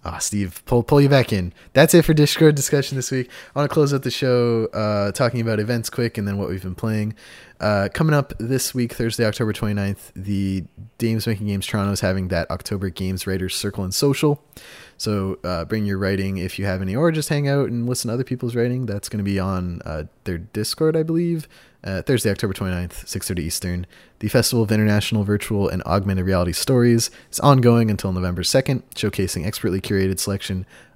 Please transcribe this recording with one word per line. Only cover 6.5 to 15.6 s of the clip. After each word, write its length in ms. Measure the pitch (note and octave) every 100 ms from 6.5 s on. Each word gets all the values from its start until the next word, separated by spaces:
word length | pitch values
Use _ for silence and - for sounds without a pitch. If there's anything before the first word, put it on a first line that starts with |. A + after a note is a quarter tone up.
| F#2+
been 120 | F#2
playing. 400 | F2+ A2+ A2 G#2+ A2 - - - _
Uh, 280 | G#2+ G#2 G2
coming 180 | - D#3+
up 200 | D3 C#3 -
this 340 | A#2 C3 -
week, 180 | B2+ A#2
Thursday, 300 | - A2+ A2
October 280 | A2+ G#2 A2
twenty-ninth, 580 | G#2 G#2 G2+ G2+ G2 - -
the 480 | G2 G2 G2 F#2+ - - G2 _
Dames 300 | A#2 A2 A#2
Making 180 | G#2 G#2
Games 180 | G2+ -
Toronto 260 | G#2+ G2
is 80 | G2
having 280 | G2+ F#2+ F2+
that 220 | F2+ E2
October 400 | - - G2+ F#2+
Games 380 | - F#2+ F#2+ -
Writers 260 | F#2+ F#2
Circle 300 | - G#2 G2+
and 100 | F#2
Social. 480 | - C#3+ C#3 D3+ D3 _ - - - - _
So, 400 | - G#2 F#2+ F#2
uh, 200 | F2 F2